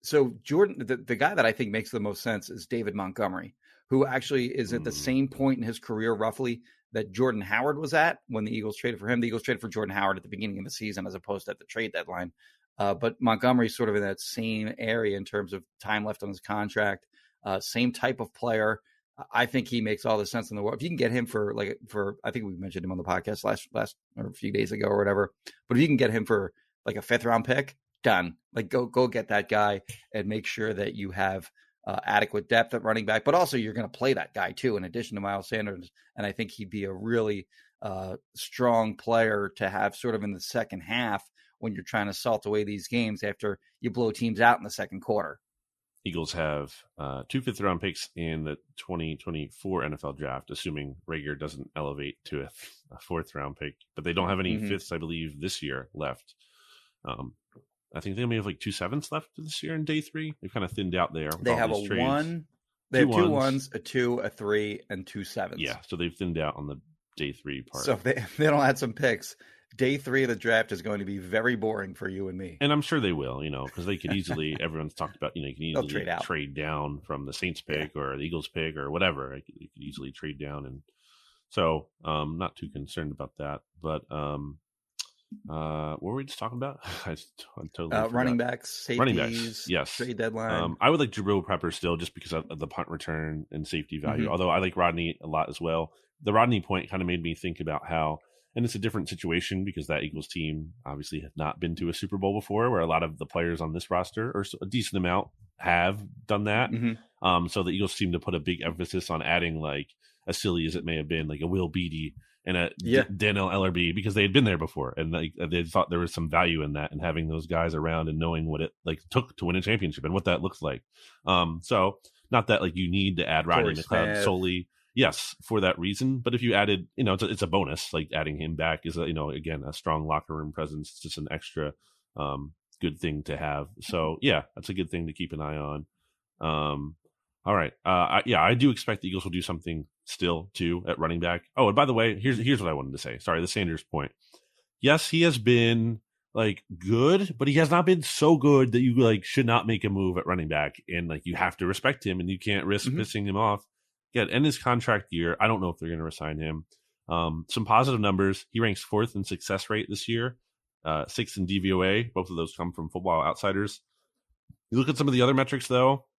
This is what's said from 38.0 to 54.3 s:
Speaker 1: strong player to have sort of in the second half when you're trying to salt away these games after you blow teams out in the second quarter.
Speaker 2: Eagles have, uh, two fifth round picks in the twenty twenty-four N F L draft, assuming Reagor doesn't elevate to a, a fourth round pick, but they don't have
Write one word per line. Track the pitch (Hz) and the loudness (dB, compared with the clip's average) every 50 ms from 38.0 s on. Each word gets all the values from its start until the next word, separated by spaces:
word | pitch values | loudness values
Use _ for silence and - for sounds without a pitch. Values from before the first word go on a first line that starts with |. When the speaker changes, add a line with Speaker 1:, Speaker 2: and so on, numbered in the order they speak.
| 95 92 92 - _ _ _ | -6 -8 -10 -12 _ _ _
Speaker 1:
strong | - - - - - 127 123 117 113 113 110 104 - | -14 -14 -12 -4 2 4 4 6 4 4 2 -2 -6
player | - - 117 113 113 110 104 104 101 95 - - | -2 2 4 4 4 4 2 0 -2 -4 -4 -2
to | 107 95 | -2 -2
have | 95 101 101 101 - | 0 0 0 0 -2
sort | - - 123 113 | -2 -4 -4 -2
of | 104 101 | -2 -4
in | 101 101 | -4 -6
the | 87 | -8
second | - - - 120 110 - - 95 | -10 -4 -2 -2 -4 -2 -6 -12
half | 82 90 113 120 123 113 104 101 - _ _ _ _ _ _ _ | -8 -4 -2 -2 0 0 -2 -4 -6 _ _ _ _ _ _ _
when | - 113 101 | -8 -6 -6
you're | 95 87 | -6 -8
trying | - - 110 101 101 | -4 -2 -2 -2 -2
to | 95 | -4
salt | - - 123 113 104 - | -4 0 0 0 2 0
away | 104 104 107 107 | 0 0 0 0
these | 101 104 101 90 - | 0 -4 -8 -6 -2
games | - 120 117 110 104 92 - | 0 0 0 0 -2 -2 -4
after | 104 101 _ - 104 98 - _ _ _ _ | -4 -4 _ -4 -4 -4 -6 _ _ _ _
you | - 120 | -6 -4
blow | 104 120 120 110 | 0 0 0 0
teams | 107 - 120 117 107 92 | 0 0 -2 -2 2 6
out | 117 117 107 - | 6 6 6 6
in | - | 0
the | 104 | -8
second | - - 101 - 98 98 | -6 -6 -6 -6 -6 -12
quarter. | - - 110 104 87 78 69 - _ _ _ _ _ _ _ _ _ _ _ _ _ | -2 0 0 0 0 -4 -8 -14 _ _ _ _ _ _ _ _ _ _ _ _ _
Speaker 2:
Eagles | 101 82 82 80 76 - | -6 -4 -4 -4 -4 -2
have, | 87 80 76 73 73 71 69 - - - _ _ - | -2 -2 0 0 -2 -4 -6 -12 -20 -20 _ _ -10
uh, | 73 69 67 67 65 _ | -8 -6 -6 -8 -10 _
two | - 135 | -6 -4
fifth | 123 127 104 - | -4 -4 -6 -2
round | 101 101 90 85 | 0 0 0 0
picks | - 98 82 - - - _ - | -2 -4 -4 -6 -10 -12 _ -6
in | 85 82 80 80 78 | -4 -4 -4 -4 -4
the | 78 76 - _ _ _ | -6 -6 -8 _ _ _
twenty | - - - 92 85 80 80 78 | -20 -10 -8 -6 -4 -4 -6 -6
twenty-four | 69 - - 82 78 73 - - - - 98 92 85 64 | -8 -8 -8 -8 -8 -8 -10 -12 -12 -8 -4 -2 -2 -2
N | 76 76 | -4 -6
F | 76 - | -6 -8
L | 73 | -10
draft, | 69 67 76 69 64 65 - - | -8 -6 -6 -6 -6 -6 -8 -10
assuming | - - - 90 78 73 71 69 67 80 _ - | -12 -8 -6 -6 -6 -6 -8 -10 -12 -16 _ -8
Reagor | 80 80 71 73 73 71 | -8 -8 -6 -6 -8 -6
doesn't | 76 76 76 69 67 - _ 78 | -8 -10 -10 -12 -16 -12 _ -6
elevate | 76 71 71 71 71 71 - _ _ | -6 -6 -6 -6 -8 -10 -10 _ _
to | - - 71 | -8 -8 -8
a, | 69 - - - - - - - _ _ | -8 -8 -14 -18 -20 -20 -20 -20 _ _
a | - - | -20 -20
fourth | - - 87 82 - - - | -12 -6 -6 -6 -6 -6 -10
round | 73 69 71 69 | -10 -10 -10 -10
pick, | _ 76 73 71 _ _ _ _ | _ -10 -10 -10 _ _ _ _
but | - 76 | -8 -6
they | 85 | -2
don't | 85 92 90 | 0 0 2
have | 87 | 2